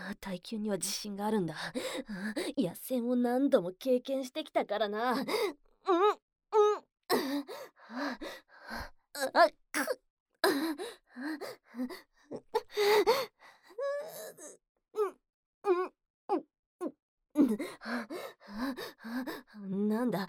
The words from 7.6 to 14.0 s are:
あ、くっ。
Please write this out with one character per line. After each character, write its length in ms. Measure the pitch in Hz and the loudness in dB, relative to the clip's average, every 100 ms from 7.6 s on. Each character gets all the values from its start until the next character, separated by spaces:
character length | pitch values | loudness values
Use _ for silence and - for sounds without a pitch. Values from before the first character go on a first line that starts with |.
| - _ - 240 285 240 - - _ - - 226 - - _ 285 262 | -14 _ -14 -6 -6 -6 -10 -12 _ -20 -12 -10 -12 -16 _ -4 0
あ、 140 | 269 320 - _ | 6 6 4 _
く 120 | 302 | -4
っ。 40 | 269 - _ _ _ - - 285 320 294 453 - _ 247 285 294 392 - _ 233 254 359 - _ - - _ 453 - - 403 427 381 539 494 _ - - _ 392 554 571 | -2 -4 _ _ _ 0 2 2 0 -4 -8 -12 _ -10 -8 -6 -10 -14 _ -8 -8 -8 -18 _ -14 -14 _ -4 -4 2 6 6 6 2 0 _ -20 -20 _ -6 -4 -4